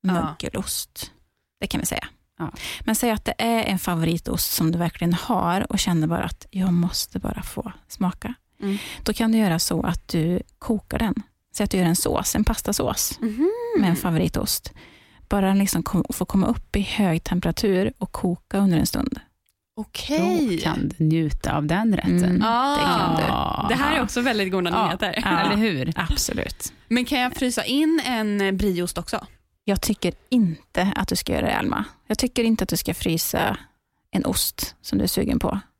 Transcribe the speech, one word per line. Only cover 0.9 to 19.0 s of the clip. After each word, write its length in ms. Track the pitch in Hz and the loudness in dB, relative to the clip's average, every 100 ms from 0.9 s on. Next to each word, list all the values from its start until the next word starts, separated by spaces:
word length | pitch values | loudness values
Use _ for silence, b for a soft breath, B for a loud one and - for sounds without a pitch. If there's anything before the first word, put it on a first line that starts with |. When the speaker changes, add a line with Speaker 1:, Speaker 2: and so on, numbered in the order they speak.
| - - _ _ _ _ _ | -12 -16 _ _ _ _ _
Speaker 2:
Det 80 | 202 | -6
kan 120 | - | -4
vi 60 | 190 | -4
säga. 220 | - - _ _ _ | -6 -8 _ _ _
Speaker 3:
Ja. 120 | 160 - B B | -10 -8 B B
Speaker 2:
Men 140 | - 220 | -2 0
säg 160 | 240 | 2
att 140 | 214 - | 0 -4
det 80 | - | -2
är 260 | 233 233 | 0 0
en 160 | 214 185 | 0 -2
favoritost 720 | - 170 160 170 - 175 - | 0 0 0 0 -2 -4 -2
som 200 | - 160 | 0 0
du 60 | 170 | 2
verkligen 340 | 170 - 170 | -2 0 0
har 580 | 175 - 202 170 185 - | 0 0 0 2 0 0
och 80 | 196 | -2
känner 280 | - 170 156 | 2 2 2
bara 160 | 170 | 0
att 220 | 170 - - | -4 -8 -8
jag 220 | 190 185 | -2 2
måste 460 | 175 175 - - - | 2 2 -2 -6 -6
bara 240 | - - | -6 -8
få 280 | - - - - _ | -8 -8 -10 -12 _
smaka. 460 | - 185 - 214 247 _ _ | -2 -2 -2 -10 -10 _ _
Speaker 1:
Mm. 160 | 202 202 B B | -4 -4 B B
Speaker 2:
Då 100 | - | -4
kan 180 | 214 226 | 0 2
du 60 | 220 | 4
göra 220 | 208 165 | 4 2
så 220 | - 170 | 0 0
att 260 | - 175 - | 0 -2 -2
du 340 | 170 160 180 - _ | 0 2 0 -4 _
kokar 400 | - 214 - - | -2 -2 -2 -2
den. 140 | 220 214 - _ _ - | -2 -2 -6 _ _ -4
Säg 80 | |
att 80 | 202 | 0
du 60 | 196 | 4
gör 80 | 175 | 4
en 100 | 170 | 4
sås, 400 | - - - - | 2 0 0 2
en 80 | |
pastasås 760 | 214 226 - 208 - - - - | 2 0 -2 -2 -2 -2 -4 -4
Speaker 1:
Mhm. 320 | 226 220 330 453 480 415 | -4 2 0 0 -2 2
Speaker 2:
med 100 | 190 | 2
en 60 | 175 | 2
favoritost. 800 | 180 160 165 - - - - B B B B B - | 2 0 0 -2 -2 -4 -6 B B B B B -2
Bara 180 | 202 190 | 2 4
den 120 | 196 | 4
liksom 240 | 196 170 | 2 0
kom-, 220 | 160 180 - | 0 0 -2
får 120 | - 185 | -4 0
komma 220 | 196 190 | 2 2
upp 280 | 233 - 202 | 0 -2 -2
i 60 | |
hög 420 | 196 - 196 165 | -2 2 2 2
temperatur 680 | - 180 170 165 214 185 202 - | 0 -2 0 0 2 2 0 -2
och 140 | 190 | -8
koka 460 | - 180 175 _ 196 | -2 -2 -2 _ 2
under 200 | 196 165 | 4 4
en 80 | - | 2
stund. 320 | - | 0